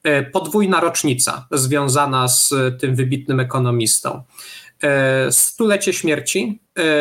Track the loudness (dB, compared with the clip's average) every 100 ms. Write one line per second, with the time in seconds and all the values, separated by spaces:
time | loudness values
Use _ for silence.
0 | 0 0 0 -2 0 0 2 2 2 0
1 | 0 0 -2 -4 -4 -2 0 0 2 0
2 | 2 0 2 2 2 0 0 -2 -2 0
3 | 0 -2 -2 -2 0 0 0 0 0 -2
4 | -4 -10 -14 -20 -20 -20 -20 -4 0 2
5 | 2 2 2 0 0 0 0 0 0 -2
6 | 0 -2 -2 -4 -4 -6 _ -2 0 2